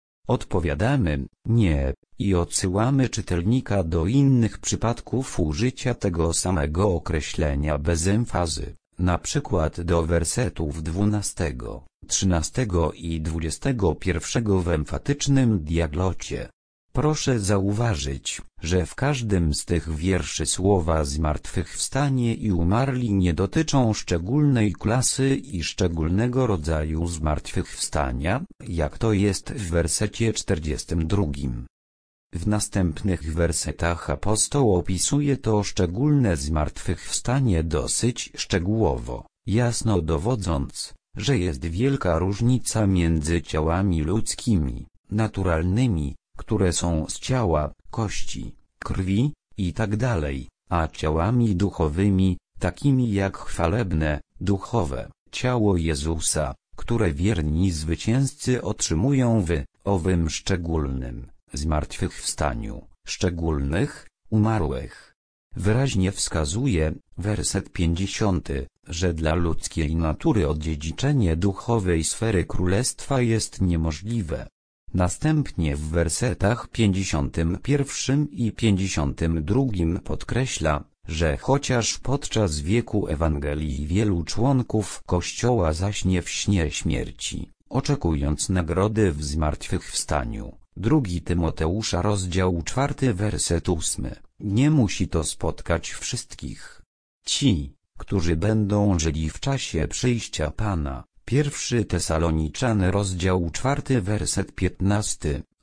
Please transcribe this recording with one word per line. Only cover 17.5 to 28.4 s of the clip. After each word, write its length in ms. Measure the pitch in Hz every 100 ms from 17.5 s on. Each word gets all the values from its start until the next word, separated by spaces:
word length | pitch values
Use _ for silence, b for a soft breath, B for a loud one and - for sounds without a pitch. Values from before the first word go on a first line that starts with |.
| 104 98 104 117 85 69 67 - - - -
że 240 | 78 92 82
w 100 | -
każdym 580 | 135 139 117 95 82
z 120 | 71 -
tych 300 | 85 80 78
wierszy 500 | 90 90 - - 80
słowa 600 | - 92 98 85 80 73
zmartwychwstanie 1300 | 71 78 71 - - 80 - - 135 143 131 120 113
i 160 | 107
umarli 600 | 87 85 107 135 127 120
nie 200 | 98 90
dotyczą 600 | 80 95 160 156 143 120
szczególnej 800 | 104 - 87 87 139 147 123 104
klasy 600 | - - 120 123 - 135 135
i 280 | - 87
szczególnego 840 | 78 - 90 82 80 92 120 123 127
rodzaju 600 | 95 78 80 78 78 85
zmartwychwstania, 1400 | 82 76 76 - - 78 - - 78 67 62 73 120